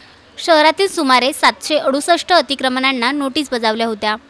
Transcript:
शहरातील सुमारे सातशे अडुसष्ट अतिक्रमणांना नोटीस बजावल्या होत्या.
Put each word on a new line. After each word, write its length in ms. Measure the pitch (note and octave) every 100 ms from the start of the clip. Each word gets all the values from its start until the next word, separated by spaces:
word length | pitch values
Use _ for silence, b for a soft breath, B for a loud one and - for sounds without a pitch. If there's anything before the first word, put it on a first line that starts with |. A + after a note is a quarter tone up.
| b b b b -
शहरातील 420 | D#4 D4+ D#4 D4
सुमारे 460 | - C4+ B3+ B3
सातशे 420 | D4+ C4+ - - D4+
अडुसष्ट 580 | - C#4 D#4+ E4+ -
अतिक्रमणांना 800 | F4 B3+ C4+ C4 B3+ C4 C4 A#3
नोटीस 380 | C#4+ C#4 C4 C4
बजावल्या 360 | A#3+ A3 A3 A3+
होत्या. 280 | G#3+ G#3+ G#3+